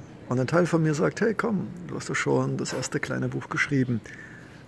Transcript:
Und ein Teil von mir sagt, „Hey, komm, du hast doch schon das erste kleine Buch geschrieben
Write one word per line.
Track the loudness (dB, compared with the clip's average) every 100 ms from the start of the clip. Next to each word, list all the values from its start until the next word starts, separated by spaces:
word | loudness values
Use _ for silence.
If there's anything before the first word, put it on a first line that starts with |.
| -14 -12 -2
Und | 0
ein | 4
Teil | 4 4
von | 4
mir | 4
sagt, | 4 2 2
„Hey, | 0
komm, | 2 0 0 -2 -8 -8
du | -8
hast | -4
doch |
schon | -2 2 4 2 0
das | -2
erste | -4 -2 -4
kleine | -2 -2 -2
Buch | -4 -4
geschrieben | -2 2 2 2 0 -4 -16 -16 -16 -18 -18